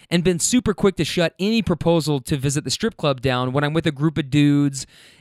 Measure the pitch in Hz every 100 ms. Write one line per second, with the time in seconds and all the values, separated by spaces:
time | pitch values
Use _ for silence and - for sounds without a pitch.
0 | - 170 170 175 - 247 226 185 202 180
1 | 156 - 165 - 196 226 185 170 170 170
2 | 147 143 - 143 139 139 127 - 226 -
3 | 151 127 131 127 127 135 147 160 160 139
4 | 160 151 139 147 147 143 143 135 - -
5 | - _